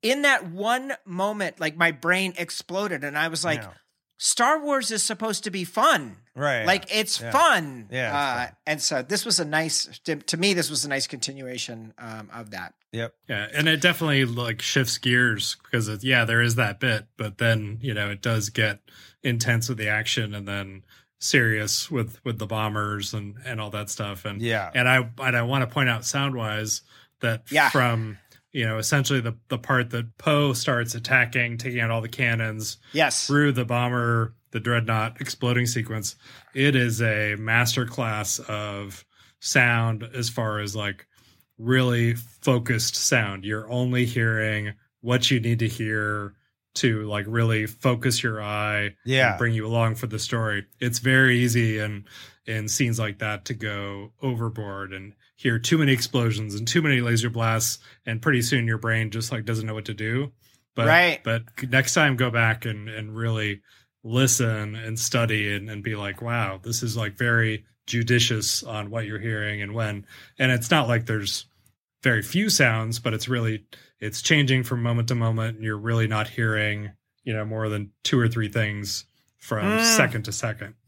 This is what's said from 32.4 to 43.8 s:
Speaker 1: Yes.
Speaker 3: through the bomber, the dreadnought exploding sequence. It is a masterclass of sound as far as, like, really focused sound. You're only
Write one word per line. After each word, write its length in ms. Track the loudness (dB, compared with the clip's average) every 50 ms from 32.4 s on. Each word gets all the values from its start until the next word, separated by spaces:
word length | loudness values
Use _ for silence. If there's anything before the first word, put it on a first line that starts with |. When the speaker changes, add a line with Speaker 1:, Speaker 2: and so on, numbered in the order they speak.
| 0 -2 -4 -6 -8 -8 -10 _ _ -6 0
Speaker 1:
Yes. 340 | 2 2 2 2 0 0 2
Speaker 3:
through 240 | 4 4 6 4
the 140 | 4 2 0
bomber, 680 | 0 0 0 0 0 0 0 2 2 2 2 2 0 -4 _ _ _
the 80 | -8 -6
dreadnought 580 | -2 0 0 0 2 2 2 2 2 0 -4 -8
exploding 460 | -10 -10 -6 -2 0 2 2 2 2
sequence. 500 | 0 0 -2 -4 -4 -6 -6 -6 -6 -8 _ _ -20 -20 -20 -20 _ _
It 220 | 2 4 4 6
is 260 | 4 4 2 2 2
a 340 | 2 2 2 2 0 0 -2 -4
masterclass 1000 | -2 0 2 2 4 2 2 0 -2 -4 -2 -4 -2 -2 -2 -2 -2 -2 -4 -6 -4 -6
of 560 | -6 -6 -6 -6 -8 -8 -10 -10 -12 -16 -20 _ _ _ _ _ _ _
sound 640 | -8 2 4 6 6 8 6 6 4 2 2 -2 -4 -10 -6
as 160 | -4 -4 -2
far 300 | -2 -2 -2 -2 -2 -2
as, 160 | -4 -4 -4
like, 320 | -4 -4 -4 -6 -8 -12 _ _ _ _ _ _ _ _ _ _ _
really 560 | 0 4 4 4 6 4 4 4 4 2 2
focused 800 | 0 -4 -14 -20 _ 2 2 4 4 4 2 0 0 0 -2 -2
sound. 480 | -2 0 2 2 2 2 2 -4 -6 -4
You're 240 | -4 -4 -4 -6 -4
only 360 | -2 -2